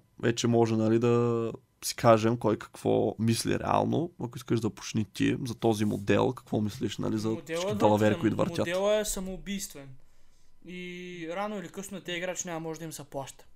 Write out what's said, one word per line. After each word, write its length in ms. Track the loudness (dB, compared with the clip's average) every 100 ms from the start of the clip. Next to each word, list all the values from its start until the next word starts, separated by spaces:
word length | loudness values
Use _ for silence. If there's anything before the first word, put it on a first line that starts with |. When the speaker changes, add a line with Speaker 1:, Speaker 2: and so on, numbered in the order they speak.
| _ -2
Speaker 1:
вече 280 | -2 0 2
може, 280 | 4 4 4
нали, 240 | 4 4
да 520 | 4 4 2 0 -4 -8 _ _
си 120 | -10 4
кажем 420 | 6 8 6 2
кой 200 | 0 0
какво 580 | -4 -4 0 2 2 2
мисли 400 | 2 2 0 -2
реално. 520 | 2 2 2 0 -2 -6
Ако 140 | -10 -10
искаш 220 | -2 0
да 100 | 0
почни 360 | -4 -6 -4 -4
ти 320 | 0 0 0 -4
за 100 | 0
този 300 | 0 2 0
модел, 480 | -2 2 2 2
какво 280 | -2 -4 -2
мислиш, 360 | -2 -4 -6 -4
нали, 200 | -4 -2
за 120 | -2
Speaker 2:
Моделът 160 | -4 -6 -4
Speaker 1:
всички 120 | -4
Speaker 2:
е 40 | 2
Speaker 1:
далавери, 380 | 4 6 4
Speaker 2:
съм-, 80 | 4
Speaker 1:
които 140 | 2 2
въртят? 220 | 0 0
Speaker 2:
моделът 440 | -2 0 2 2
е 80 | 0
самоубийствен. 800 | -4 -6 -8 -8 -8 -8 -12 -16 -18 -20 -20 -20 -20 -20 -20 -14
И 600 | -12 -10 -12 -12 -10 -8
рано 280 | -6 -6 -6
или 100 | -10
късно 280 | -12 -12 -10
на 60 |
тези 140 | -8 -6
играчи 300 | -4 -6 -6
няма 120 | -6
може 200 | -6 -8
да 60 | -10
им 60 |
се 120 | -12
плаща. 420 | -10 -10 -10 -14 -20